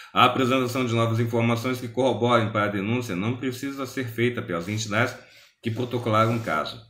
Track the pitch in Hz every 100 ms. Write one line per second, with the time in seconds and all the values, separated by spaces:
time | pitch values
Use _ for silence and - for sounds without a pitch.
0 | - 92 123 123 127 135 123 131 123 117
1 | 113 113 117 117 117 113 127 123 123 123
2 | 131 107 120 120 107 110 104 101 98 123
3 | 117 90 104 120 131 120 139 139 131 -
4 | 120 113 120 120 - 85 87 107 107 101
5 | 123 - - - - _ 117 113 123 123
6 | 113 107 110 117 113 78 76 - -